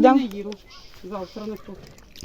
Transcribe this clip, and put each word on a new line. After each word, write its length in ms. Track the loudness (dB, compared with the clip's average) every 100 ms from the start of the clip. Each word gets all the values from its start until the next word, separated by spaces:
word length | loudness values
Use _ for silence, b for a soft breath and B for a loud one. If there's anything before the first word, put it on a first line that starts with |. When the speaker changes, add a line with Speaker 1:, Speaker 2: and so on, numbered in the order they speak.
| 6
Speaker 1:
йдемо. 60 | 6 2
Speaker 2:
не 60 | -8
їла. 140 | -12 -14 -18 -20 -20 -18
Завтра 420 | -12 -10 -10 -12 -12
на 100 | -12
то. 180 | -14 -18 -20 -20 -20 -20